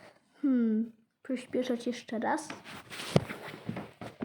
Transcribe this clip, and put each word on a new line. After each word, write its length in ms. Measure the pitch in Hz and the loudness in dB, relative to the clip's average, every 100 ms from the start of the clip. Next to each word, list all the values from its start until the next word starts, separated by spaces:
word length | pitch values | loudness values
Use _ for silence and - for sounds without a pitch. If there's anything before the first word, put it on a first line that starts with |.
| - - _ _ | -20 -20 _ _
Hmm, 500 | 285 247 226 214 226 - _ _ | 4 6 6 4 2 -6 _ _
przyspieszać 640 | - 254 - 254 254 240 240 | -4 -4 0 0 2 0 0
jeszcze 320 | 240 - 220 | -4 -4 -2
raz. 300 | 220 311 - - - - - - - - - - - - - - - - - - | 2 0 -2 -10 -12 -14 -12 -10 2 2 2 -4 -10 -8 -8 -8 -10 -12 -14 -6